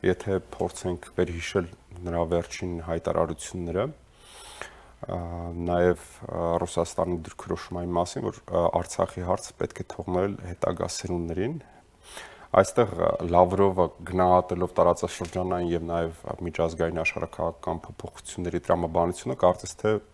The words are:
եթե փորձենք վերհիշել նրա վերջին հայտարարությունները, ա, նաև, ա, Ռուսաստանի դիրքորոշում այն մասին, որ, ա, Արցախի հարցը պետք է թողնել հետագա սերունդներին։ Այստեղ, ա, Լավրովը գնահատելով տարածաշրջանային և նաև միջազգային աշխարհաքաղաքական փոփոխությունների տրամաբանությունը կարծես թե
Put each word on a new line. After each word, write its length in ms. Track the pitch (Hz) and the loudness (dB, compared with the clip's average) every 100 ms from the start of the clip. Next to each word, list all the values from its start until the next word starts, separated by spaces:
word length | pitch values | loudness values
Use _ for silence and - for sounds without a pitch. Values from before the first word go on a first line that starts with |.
եթե 380 | 92 90 - 95 - | 2 2 0 -2 -2
փորձենք 580 | - 90 - 92 87 - - | -6 -6 -4 -6 -6 -6 -2
վերհիշել 520 | 90 82 - 101 85 - _ 87 87 | -2 -2 -2 -2 -2 -10 _ -12 -4
նրա 160 | 85 82 | -2 2
վերջին 420 | 85 85 - 92 85 82 | 0 -2 -6 -6 -6 -4
հայտարարությունները, 960 | 82 82 82 82 82 - 92 87 87 131 | -4 0 0 0 -2 -8 -8 -4 -2 -2
ա, 1300 | 156 - _ - - - - - - - - - 90 87 85 85 85 | -6 -20 _ -20 -20 -18 -14 -16 -16 -20 -16 -8 -6 -6 -8 -8 -4
նաև, 500 | 85 87 90 87 - - - | 0 4 4 4 -4 -14 -10
ա, 180 | 85 85 85 | -4 0 0
Ռուսաստանի 580 | 87 - 85 - 87 87 80 | 0 -2 -2 0 -2 -2 -6
դիրքորոշում 540 | - - 87 - 90 | -14 -6 -6 -6 -8
այն 140 | 87 | -2
մասին, 320 | 87 87 - 104 | 0 0 -2 -6
որ, 140 | - | -6
ա, 220 | - 87 85 85 | -2 2 2 2
Արցախի 460 | 87 - 92 - 90 | -2 -2 -2 0 -2
հարցը 300 | 92 - - | -2 -2 -6
պետք 240 | - - | -6 -6
է 40 | - | -12
թողնել 440 | - 85 90 98 98 90 | -8 -2 0 0 -2 -10
հետագա 400 | 87 - 87 90 - | -2 -2 0 -2 -4
սերունդներին։ 600 | 92 87 85 85 107 160 - - _ _ - - - - - | -4 -4 -2 -2 -2 -4 -10 -20 _ _ -18 -16 -16 -18 2
Այստեղ, 460 | 92 95 - 110 | 6 6 4 2
ա, 160 | 85 82 - 85 | 2 0 2 4
Լավրովը 580 | 87 90 95 98 92 85 - 85 | 8 8 8 4 6 2 0 -4
գնահատելով 640 | 92 90 90 90 87 90 | 4 6 6 6 -2 0
տարածաշրջանային 920 | - 85 87 92 - 85 92 92 90 87 | 4 6 4 0 -4 -6 -4 -2 -2 0
և 140 | 85 82 | -2 -2
նաև 360 | 85 82 82 - - | -2 -2 -4 -10 -6
միջազգային 640 | 87 80 82 82 82 82 | -6 0 -2 0 -2 0
աշխարհաքաղաքական 800 | 82 - 80 - 82 82 - 85 | -2 -2 -8 -4 -4 -4 -6 -6
փոփոխությունների 800 | - - - - - - 87 85 - | -8 -14 -14 -14 -14 -6 -4 -4 2
տրամաբանությունը 680 | 87 85 85 85 90 - - | 2 2 2 0 0 -6 2
կարծես 380 | 90 90 - - | 4 4 -4 -4
թե 200 | 107 107 - | 0 0 -4